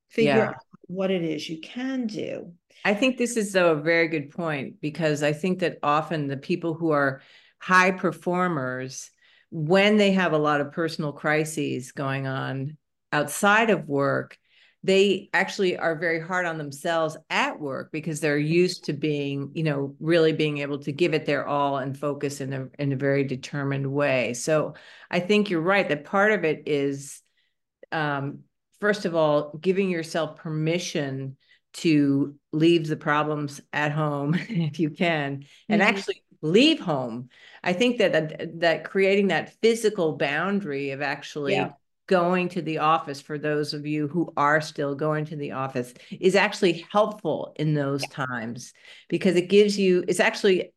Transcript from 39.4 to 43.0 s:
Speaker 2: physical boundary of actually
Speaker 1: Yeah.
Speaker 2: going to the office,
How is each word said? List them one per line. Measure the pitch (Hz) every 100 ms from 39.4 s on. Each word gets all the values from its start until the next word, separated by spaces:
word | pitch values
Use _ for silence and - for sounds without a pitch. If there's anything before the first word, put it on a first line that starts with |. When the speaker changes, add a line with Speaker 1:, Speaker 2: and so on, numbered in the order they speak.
| 107 _
Speaker 2:
physical | 226 226 214 208 160 147
boundary | 147 151 185 202 151 139 139
of | 135
actually | 143 147 - 151 139
Speaker 1:
Yeah. | 135 170 - _ _ -
Speaker 2:
going | 185 175 185 180
to | 180
the | 156 156
office, | 151 160